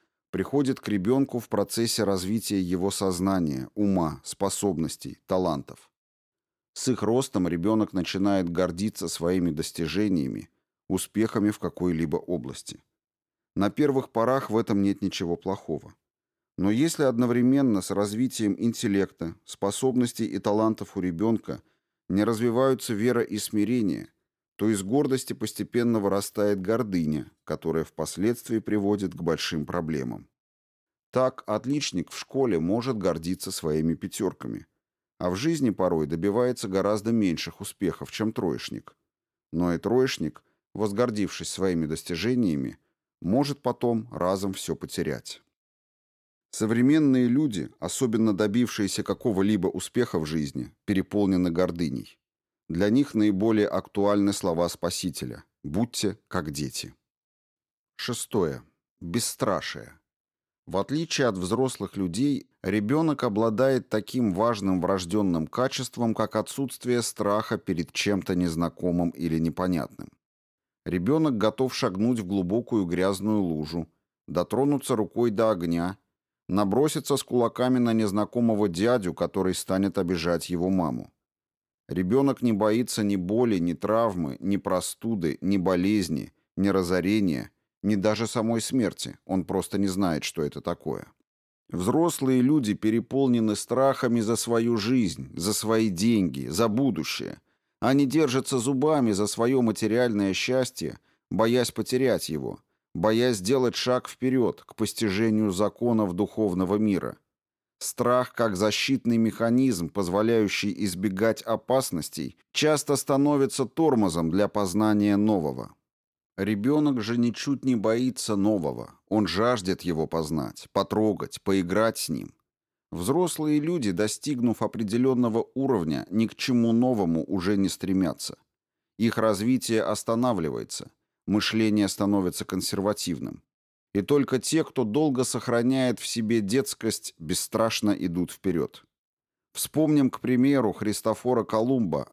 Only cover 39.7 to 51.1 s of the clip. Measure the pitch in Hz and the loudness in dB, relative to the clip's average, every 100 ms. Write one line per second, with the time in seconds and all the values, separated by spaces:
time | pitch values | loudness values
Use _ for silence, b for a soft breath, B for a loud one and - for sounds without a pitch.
39.7 | 85 - 123 131 - 78 - _ _ _ | 0 0 2 2 0 -6 -8 _ _ _
40.7 | 98 104 101 123 107 90 - 82 - 95 | -4 -4 0 -2 0 -4 -4 -10 -2 0
41.7 | 82 76 78 - 82 110 127 101 73 62 | 0 -2 -4 -6 -4 -2 0 0 0 -4
42.7 | - _ _ _ _ 85 120 143 139 127 | -10 _ _ _ _ -2 0 0 -4 -6
43.7 | 117 120 113 113 - 90 95 98 95 - | -2 0 0 -4 -4 -2 0 -2 -6 -6
44.7 | 78 76 - 78 65 - - _ _ _ | -8 -6 -6 -4 -6 -10 -18 _ _ _
45.7 | _ _ _ _ _ _ _ _ - 107 | _ _ _ _ _ _ _ _ -4 0
46.7 | 117 127 156 143 127 123 131 151 92 62 | 2 4 4 4 4 2 2 0 -2 -8
47.7 | - 90 - 127 110 110 95 107 113 120 | -8 -8 -2 0 2 2 2 2 2 0
48.7 | - 98 - 98 95 123 95 101 104 90 | 0 -2 -2 -4 -4 0 2 2 2 0
49.7 | 92 - 123 117 87 76 80 73 65 60 | -2 -4 -2 0 -2 -2 -2 -4 -6 -10
50.7 | - - 95 92 | -8 -2 -2 0